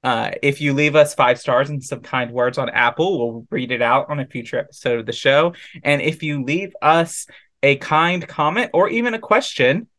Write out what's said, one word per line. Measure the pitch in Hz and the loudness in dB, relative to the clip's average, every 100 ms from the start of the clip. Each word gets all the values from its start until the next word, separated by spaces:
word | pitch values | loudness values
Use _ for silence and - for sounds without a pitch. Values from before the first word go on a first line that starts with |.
Uh, | 127 117 113 - | 0 -2 -2 -2
if | 143 143 | -2 0
you | 147 | 0
leave | 139 151 151 | 2 2 4
us | 147 - | 4 4
five | 123 123 | 2 2
stars | - 127 139 | 0 0 0
and | 147 | -4
some | - 127 | -8 -12
kind | - 131 120 | -4 -4 -4
words | 123 123 123 | -2 0 0
on | 127 | -4
Apple, | - 120 - 180 170 | 2 0 2 0 0
we'll | 117 113 - | -2 -6 -8
read | 127 123 | -6 -4
it | 123 | 0
out | 120 131 - | 2 2 0
on | 147 | -6
a | 131 | -6
future | 127 117 123 | -10 -6 -6
episode | - - 131 120 | -8 -6 -2 -2
of | 110 | -4
the | |
show. | - 135 139 170 175 - 160 | -2 2 4 2 -2 -18 -6
And | 143 143 | -2 0
if | 151 165 | 0 -4
you | 156 147 | -6 -4
leave | 127 160 196 - | -2 -4 -4 -2
us | 147 165 165 - - - _ _ | 2 2 2 -6 -14 -20 _ _
a | 139 139 | 2 2
kind | - 156 170 180 - | 0 2 2 0 -6
comment | - 151 190 240 | -2 0 0 0
or | 165 196 | 2 2
even | 226 233 | 0 -2
a | 220 | -4
question | - 220 - - 127 165 233 | 0 0 0 0 2 2 -4